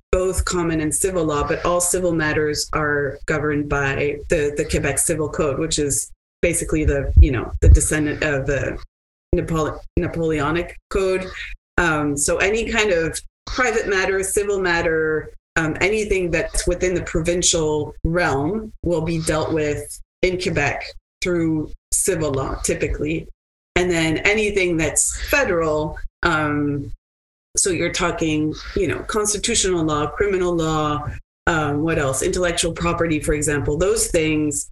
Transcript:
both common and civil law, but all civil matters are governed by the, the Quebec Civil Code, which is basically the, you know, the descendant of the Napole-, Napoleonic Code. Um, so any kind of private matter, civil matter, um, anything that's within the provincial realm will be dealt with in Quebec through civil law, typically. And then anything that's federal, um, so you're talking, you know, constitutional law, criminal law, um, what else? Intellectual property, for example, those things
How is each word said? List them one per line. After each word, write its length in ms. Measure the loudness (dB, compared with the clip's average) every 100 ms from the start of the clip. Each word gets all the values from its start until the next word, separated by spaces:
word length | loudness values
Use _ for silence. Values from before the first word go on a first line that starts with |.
| 0
both 320 | 0 2 0
common 360 | -2 0 0 0
and 140 | 0
civil 300 | 0 0 0
law, 240 | 0 0 0
but 160 | 0
all 160 | 2 0
civil 320 | 2 0 0
matters 580 | 0 0 0 0 -2 -2
are 440 | -2 0 0 -2 -6 -4
governed 420 | -2 0 -2 0
by 500 | 0 0 0 -2 -4 0
the, 240 | 0 2 0
the 80 |
Quebec 360 | -2 0 0 0
Civil 280 | 0 0 -2
Code, 300 | 0 -2 0
which 220 | -2 0
is 320 | 0 -2 -6 -14 _ _
basically 420 | 0 0 -2 0
the, 280 | 2 2 4 8
you 160 | 8
know, 180 | 6 -4 4
the 100 | 8
descendant 520 | 8 8 0 0 0
of 240 | 0 0 0
the 340 | -2 -2 -6 -12 _ _ _ _
Napole-, 460 | 0 0 -2 -2 -4 -4 -2
Napoleonic 800 | -2 -2 -2 0 0 -2 -4 -12 _
Code. 360 | -2 0 -2 -4 -10 -12 -14 _ 0
Um, 400 | 0 2 0 -2
so 200 | 0 2
any 340 | 2 0 0
kind 220 | 0 2
of 280 | 2 0 -4 -12 _ -10
private 420 | 0 0 0 0
matter, 340 | 0 0 0
civil 380 | 0 -2 0 0
matter, 720 | 2 2 2 2 0 -2 -4 -16 _ -2
um, 200 | -2 0
anything 500 | 0 0 0 0 0
that's 380 | -2 -2 -2 -2
within 260 | 0 0
the 80 | 0
provincial 960 | -2 -2 0 2 2 2 2 0 -4 -4
realm 680 | -2 0 2 0 0 -2 -6 -8
will 180 | -2 0
be 160 | 0 -2
dealt 340 | 0 -2 0
with 460 | 0 0 -2 -6 -14 -18 _
in 180 | 0 0
Quebec 440 | -2 0 0 -2 -8 -16 _ _
through 480 | -2 0 2 0 -4 -10 _
civil 380 | -2 0 0 0
law, 240 | 0 -2 -4
typically. 640 | -4 -2 -2 -2 -2 -4 -6 -20 _ _ _ -2
And 120 | 2
then 300 | 2 2 2
anything 580 | 2 2 2 2 2 2
that's 440 | 0 0 -2 -2 0
federal, 680 | 0 2 0 0 0 -2 -6 -12 -2
um, 680 | 0 2 0 0 0 -2 -6 -12 _ _ _ _ _ -2
so 140 | 0
you're 220 | 0 -2
talking, 600 | 0 -2 0 0 0 -2 -4 -6
you 140 | -2 -2
know, 100 | -2
constitutional 800 | -4 -2 0 -2 -2 0 2 2
law, 240 | 0 0 -2
criminal 440 | 0 0 2 0
law, 560 | 0 0 0 0 -2 -4 -10 -14 _ -2
um, 360 | 0 0 0
what 160 | 0 0
else? 240 | 0 0
Intellectual 500 | -2 0 0 0 -2
property, 480 | -2 -2 0 0 0
for 120 | 0
example, 440 | 0 0 0 0 0
those 320 | 2 2 2
things 600 | 2 2 0 0 -2 -8